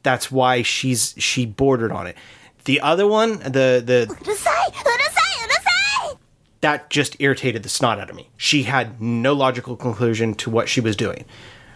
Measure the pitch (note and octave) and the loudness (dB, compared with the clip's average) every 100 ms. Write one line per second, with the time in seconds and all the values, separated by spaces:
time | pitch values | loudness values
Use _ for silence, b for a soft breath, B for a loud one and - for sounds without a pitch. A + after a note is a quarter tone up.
0 | C3 B2 - C3 B2+ B2 A2+ - C3 A#2+ | -2 0 0 0 2 2 0 -2 -2 -2
1 | - - - - A#2 G2+ C#3 B2+ A2+ G2+ | -2 -4 -4 -2 -4 0 2 2 0 -4
2 | F2+ - B B B _ - C#3 C#3+ E3+ | -8 -12 B B B _ 0 2 4 4
3 | G3+ G#3+ A3+ G#3 C#3 C3 C3 B2+ A#2+ B2 | 4 4 2 -2 -2 2 4 4 4 2
4 | A2+ - - G#4 - E5+ F#5 - - B4 | 2 -4 -6 -2 0 0 0 -2 0 0
5 | D5 E5 F5+ D#5 A4+ D#5 F#5+ F5+ G5+ G#5+ | 0 0 0 -2 -2 -2 0 0 0 -2
6 | E5 - _ _ _ - D3+ D3 - C#3+ | -6 -10 _ _ _ -4 0 0 -2 -2
7 | - - C#3 B2+ C3 A#2 G2+ - B2 G2+ | -2 0 0 0 -2 -4 -4 0 0 0
8 | - F2 - - - D3 A#2+ C3+ A2+ A2+ | -6 -16 -18 -6 0 0 2 0 -2 -4
9 | A2+ A#2 B2+ C#3+ C3+ A#2+ B2+ A#2 B2+ G#2 | -4 0 2 2 2 0 -6 -6 -6 0
10 | A#2+ A2 A2+ G#2 - A2+ - - A2+ G2+ | 0 2 0 -2 -2 0 0 0 0 0
11 | G#2 - - B B B B | -2 -6 -12 B B B B